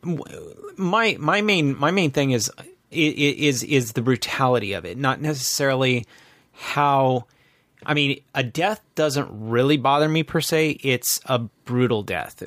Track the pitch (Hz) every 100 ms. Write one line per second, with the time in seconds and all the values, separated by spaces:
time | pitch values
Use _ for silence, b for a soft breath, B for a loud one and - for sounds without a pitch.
0 | - - - 78 80 - 403 339 185 214
1 | 226 - 151 196 214 190 143 139 147 190
2 | 160 139 139 123 104 - - - _ -
3 | 151 - 147 - 147 127 127 139 117 113
4 | 120 123 - - 131 123 104 95 85 117
5 | 135 131 151 147 127 - 139 131 131 123
6 | 117 b b b b - - - 143 139
7 | 135 127 120 b b b b _ - 147
8 | 143 - - - 123 147 185 220 _ -
9 | 156 139 135 107 110 117 135 151 131 143
10 | 156 160 156 165 147 160 156 135 135 123
11 | - - - 127 113 - - 123 123 113
12 | 98 90 - -